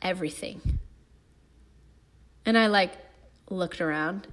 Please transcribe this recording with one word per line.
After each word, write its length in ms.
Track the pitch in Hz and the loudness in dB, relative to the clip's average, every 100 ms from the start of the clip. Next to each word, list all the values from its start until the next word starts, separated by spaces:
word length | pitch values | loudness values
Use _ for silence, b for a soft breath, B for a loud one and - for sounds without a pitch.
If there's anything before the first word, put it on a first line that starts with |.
everything?" 800 | 185 180 156 - - - - - - - _ _ _ _ _ - - - - - _ _ - _ 220 | -4 -2 -4 -6 -12 -6 -2 -2 -4 -18 _ _ _ _ _ -20 -20 -20 -20 -20 _ _ -20 _ 2
And 120 | 226 | 4
I, 100 | 220 | 6
like, 260 | 202 180 - - - - _ - | 4 2 -2 -20 -20 -20 _ -8
looked 320 | 185 170 - | -4 -4 -2
around, 460 | 160 151 156 196 - | -2 0 -2 -4 -10